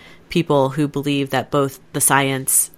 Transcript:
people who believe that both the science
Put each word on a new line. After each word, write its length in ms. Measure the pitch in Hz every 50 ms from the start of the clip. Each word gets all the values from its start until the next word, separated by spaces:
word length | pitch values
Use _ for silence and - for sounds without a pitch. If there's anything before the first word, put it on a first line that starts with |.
| - - - - - _
people 400 | - 180 160 - 151 143 135 135
who 180 | 135 151 151 143
believe 400 | - 143 139 143 143 139 139 135
that 220 | - 131 110 -
both 280 | - 147 139 139 - - - - -
the 80 | 139
science 680 | 135 - 143 135 139 135 135 131 131 - - - - - -